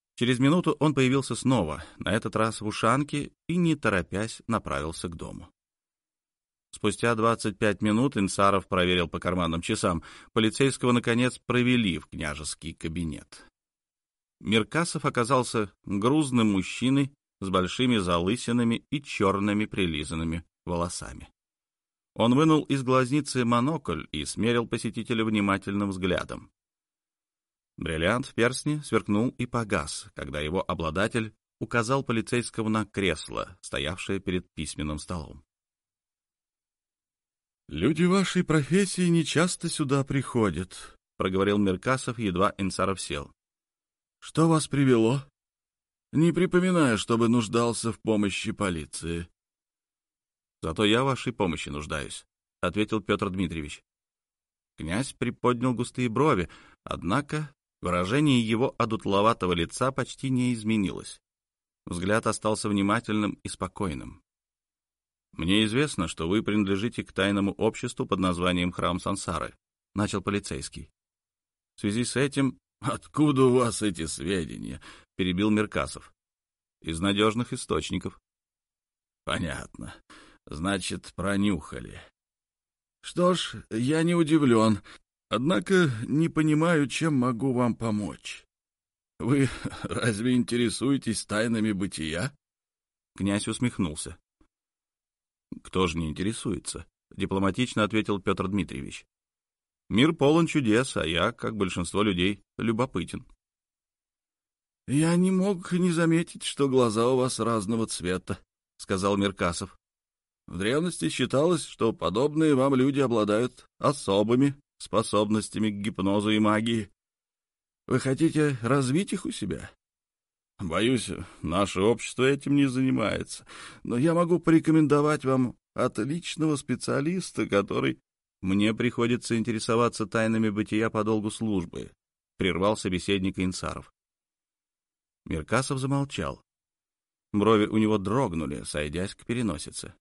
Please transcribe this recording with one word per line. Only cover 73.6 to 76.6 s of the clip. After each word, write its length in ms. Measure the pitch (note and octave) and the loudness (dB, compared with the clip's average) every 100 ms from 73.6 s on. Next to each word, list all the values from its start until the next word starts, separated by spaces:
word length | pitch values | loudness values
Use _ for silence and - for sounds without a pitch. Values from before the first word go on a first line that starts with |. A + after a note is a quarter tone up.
| A#2 - | 2 0
эти 240 | G#2+ D#2+ D#2 | -2 -2 -6
сведения?" — 720 | - D#2 F#2+ C#2+ A1 A1 C2+ - - _ - | -6 -4 -4 -4 -8 -10 -12 -16 -20 _ -4
перебил 360 | F#2 F2+ G#2+ | -2 0 2
Меркасов. 600 | G#2+ - E2+ C#2 - - _ _ _ _ _ | 2 0 -2 -6 -8 -18 _ _ _ _ _